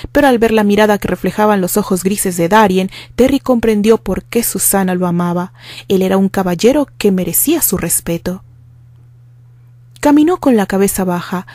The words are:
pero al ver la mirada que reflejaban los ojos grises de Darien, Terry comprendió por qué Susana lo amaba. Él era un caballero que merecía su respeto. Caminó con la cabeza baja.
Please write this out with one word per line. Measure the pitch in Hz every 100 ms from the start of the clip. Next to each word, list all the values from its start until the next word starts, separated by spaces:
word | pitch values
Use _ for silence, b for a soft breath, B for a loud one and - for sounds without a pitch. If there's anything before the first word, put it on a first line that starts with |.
| B
pero | 285 285
al | 233
ver | 226
la | 220
mirada | 208 208 214 202
que | -
reflejaban | 185 185 - 214 202
los | 180 208
ojos | - 185
grises | 190 202 190 175
de | 170
Darien, | 214 208 185 190 B B
Terry | - 262 269
comprendió | - 240 226 208 208 220
por | - 180
qué | - 233
Susana | 233 190 - 196 185 180
lo | 180
amaba. | 170 175 175 185 B B B -
Él | 190
era | 190 190
un | 196
caballero | 196 185 175 226 294 277 -
que | 202
merecía | 185 175 - 277 320
su | - 190
respeto. | 165 - - 170 185 185 - - - - - - - - - - - - - - - -
Caminó | 294 294 311 370
con | 285 226
la | 190
cabeza | 190 196 -
baja. | 185 175 - 180 B